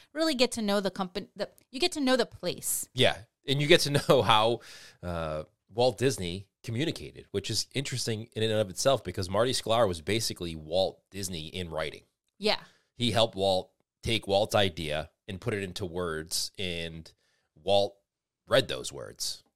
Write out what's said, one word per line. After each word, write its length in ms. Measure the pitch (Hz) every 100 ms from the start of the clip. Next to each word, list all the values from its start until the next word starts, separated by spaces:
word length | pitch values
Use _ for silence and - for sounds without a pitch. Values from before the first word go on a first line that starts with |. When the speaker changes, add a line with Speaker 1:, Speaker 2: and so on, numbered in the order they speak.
| _
Speaker 1:
really 220 | 294 320 254
get 160 | 247
to 100 | 240
know 200 | 208 202
the 100 | 190
company, 360 | 185 185 208 - 196
the, 140 | 202 _ _
you 80 | 254
get 140 | 359
to 80 | 311
know 140 | 262 262
the 100 | 226
place. 640 | - 180 - - - -
Speaker 2:
Yeah, 220 | 123 110 85 - _ -
and 140 | 139
you 60 | 147
get 120 | 170
to 80 | 143
<laughs> 200 | 143 -
know 120 | 139
how, 380 | 110 107 113 123 - - - _
uh, 420 | 87 85 80 78 - _ _
Walt 240 | 101 127 110
Disney 500 | - 113 90 92 - _
communicated, 640 | - 113 160 - 71 - -
which 180 | 101 -
is 180 | 110 -
interesting 540 | 135 143 123 - 107 113
in 100 | 110
and 100 | 110
of 160 | 107 98
itself 340 | 87 135 104
because 260 | - 90 90
Marty 220 | 98 127
Sklar 360 | 120 110 113 107
was 140 | 82
basically 540 | 78 110 113 - 87 80
Walt 460 | 78 90 90 - _
Disney 360 | 95 95 87 78
in 220 | 92 85
writing. 340 | 78 80 - _ _ _ _
Speaker 1:
Yeah. 200 | 208 - - _ _ -
Speaker 2:
He 160 | 120
helped 240 | 117 113 95
Walt 360 | 98 92 - _ _ _
take 240 | - 110 -
Walt's 280 | 98 113 110
idea 540 | 98 87 76 76 76 _ -
and 140 | 92
put 120 | 120
it 100 | 104
into 220 | 95 87 87
words, 640 | 87 87 78 80 - - -
and 520 | 92 85 82 80 80 _ _ _ _ 78
Walt 340 | 82 101 101 - _ _ _ _ -
read 200 | 120 -
those 260 | 64 -
words. 500 | 69 52 - - - _